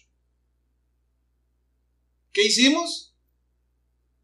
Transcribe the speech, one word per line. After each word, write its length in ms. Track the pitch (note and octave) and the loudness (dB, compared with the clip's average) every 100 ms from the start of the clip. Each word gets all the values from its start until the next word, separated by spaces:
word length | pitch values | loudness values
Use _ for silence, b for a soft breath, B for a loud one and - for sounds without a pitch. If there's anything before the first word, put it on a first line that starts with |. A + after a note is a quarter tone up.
| _ _ _ _ _ _ _ _ _ _ _ _ _ _ _ _ _ _ _ _ _ _ _ | _ _ _ _ _ _ _ _ _ _ _ _ _ _ _ _ _ _ _ _ _ _ _
¿Qué 120 | - G#3+ | -2 0
hicimos? 680 | A3 C4 D#4+ E4+ - - _ _ _ _ _ _ _ _ _ _ _ | 2 2 2 -4 -10 -16 _ _ _ _ _ _ _ _ _ _ _